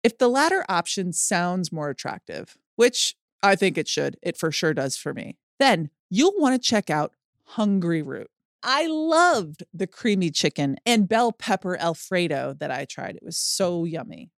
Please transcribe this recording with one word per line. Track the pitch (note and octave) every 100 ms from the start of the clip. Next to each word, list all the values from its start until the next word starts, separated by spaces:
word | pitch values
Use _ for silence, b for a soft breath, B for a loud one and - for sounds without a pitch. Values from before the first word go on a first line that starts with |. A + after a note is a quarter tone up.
If | A#3 -
the | B3
latter | C4 D#4+ F#4+ -
option | F3 E3+ - F3+
sounds | E3 - F3+ F3 F#3 E3+
more | D#3+ D3
attractive, | C3+ - - - - - _ _ -
which | A#3+ A#3+ - - _ _
I | G3+ G3
think | G3 D#3+
it | -
should, | - C#3+ C#3
it | F3 -
for | D#3+
sure | D3+ E3
does | D3+ C3+ -
for | D3
me, | C#3 - - _ _
then | C4+ F3+ D3+ _ _
you'll | F#3+ E4+ G4+
want | C#4 B3+
to | -
check | G#3+ -
out | D3+ D3 _ _ _ _
Hungry | - G#3 G3 E3+ D#3+
Root. | C#3 A#2+ A2 _ _ _
I | A#3 C#4 D#4+
loved | D#4 D#4 D#4+ F4 C4+ D#3+ D3+ -
the | E3 F#3
creamy | - - G3+ F3
chicken | - D#3 - C#3+ - -
and | A#3 F#3+
bell | A3+ A#3+
pepper | - - F#3+ F#3 F3+
Alfredo | E3+ D#3+ - F#3 E3+ C#3 C3+ C#3
that | C#3+
I | C3 C#3
tried. | - F#2+ -
It |
was | - E3+
so | - - F#3 F3 E3+
yummy. | D#3+ A#2+ D#2+ -